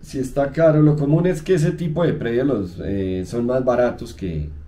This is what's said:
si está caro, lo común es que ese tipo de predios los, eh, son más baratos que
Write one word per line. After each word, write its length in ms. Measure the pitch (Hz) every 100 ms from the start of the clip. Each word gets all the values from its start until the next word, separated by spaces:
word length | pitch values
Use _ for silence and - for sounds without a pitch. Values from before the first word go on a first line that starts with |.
si 160 | - 139
está 320 | 131 - 139
caro, 320 | - 160 151
lo 120 | 151 147
común 300 | 143 165 180
es 160 | 160
que 140 | - 180
ese 160 | 165
tipo 320 | 165 175 151 165
de 80 |
predios 320 | 120 113 117 139
los, 340 | 117 90 87 78
eh, 380 | 101 95 92 92
son 220 | 117 120
más 180 | 127 127
baratos 480 | 120 123 - -
que 360 | - 95 78 76 -